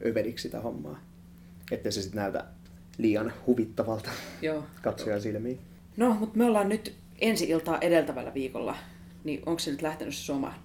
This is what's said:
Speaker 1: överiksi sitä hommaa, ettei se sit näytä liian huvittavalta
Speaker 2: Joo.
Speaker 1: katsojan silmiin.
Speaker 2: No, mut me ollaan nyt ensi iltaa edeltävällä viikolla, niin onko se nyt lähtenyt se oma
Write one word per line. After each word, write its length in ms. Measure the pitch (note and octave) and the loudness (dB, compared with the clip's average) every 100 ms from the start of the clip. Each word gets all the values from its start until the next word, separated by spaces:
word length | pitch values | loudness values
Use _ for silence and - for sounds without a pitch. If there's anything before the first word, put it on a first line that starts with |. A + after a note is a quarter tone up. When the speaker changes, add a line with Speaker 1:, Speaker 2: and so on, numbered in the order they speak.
| A#2 | 0
Speaker 1:
överiksi 360 | A2+ A2 - | 0 0 -2
sitä 180 | - A2+ | -6 -6
hommaa, 380 | A2+ F#2 D2 C#3 - - - - - - - | -6 -6 -8 -12 -16 -20 -20 -20 -20 -16 -6
ettei 220 | - G#2 | -4 -2
se 100 | G2+ | -2
sit 120 | F#2+ | -2
näytä 300 | G#2 G2 - - - - - - - | -2 0 -2 -6 -14 -20 -20 -12 2
liian 340 | A2+ G#2 A2+ - - | 4 4 2 0 2
huvittavalta 640 | A#2 A2 - A2+ G#2+ - - - - | 4 2 0 0 -2 -4 -8 -10 -4
Speaker 2:
Joo. 220 | D#3 D#3 D3 - | -2 -2 -6 -4
Speaker 1:
katsojan 380 | A2 G2 - G2+ | -2 -2 0 0
silmiin. 380 | G#2+ G#2 A#2+ B2+ - - - - | 0 -2 -2 -6 -10 -20 -8 2
Speaker 2:
No, 200 | A#3+ G#3 | 4 4
mut 160 | G#3+ G#3+ | 2 4
me 80 | |
ollaan 240 | A#3+ G#3+ G3 | 6 6 4
nyt 260 | G#3+ - - - - | 2 -2 -8 -12 0
ensi 240 | A3+ G3+ | 2 2
iltaa 340 | E3 D#3+ E3+ D#3 | 2 2 2 2
edeltävällä 540 | F3 E3+ D3 B2+ A#2+ | 6 6 4 0 -4
viikolla, 420 | C#3 C3 - G#2+ - - - - - | -4 -4 -2 -4 -4 -10 -18 -18 -10
niin 180 | D#3 C#3+ - | -6 -4 -2
onko 120 | E3 | -2
se 120 | D#3 | -2
nyt 120 | C#3 | -2
lähtenyt 320 | D#3 D#3 A2 | -2 -4 -6
se 180 | C#3 - | -6 -2
oma 220 | C#3 C3+ - | -2 -2 -6